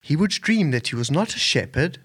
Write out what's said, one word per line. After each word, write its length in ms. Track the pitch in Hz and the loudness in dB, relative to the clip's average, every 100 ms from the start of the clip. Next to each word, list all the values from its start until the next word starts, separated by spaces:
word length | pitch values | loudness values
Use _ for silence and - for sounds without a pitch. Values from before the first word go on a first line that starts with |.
He 120 | - | 0
would 160 | 151 202 | 0 2
dream 400 | - - 220 165 | 0 0 2 2
that 160 | 123 - | 0 -2
he 80 | |
was 160 | 117 117 | -4 0
not 240 | 151 233 | 0 0
a 40 | - | -2
shepherd 580 | - 123 - - 170 - | 0 0 0 -2 -2 -4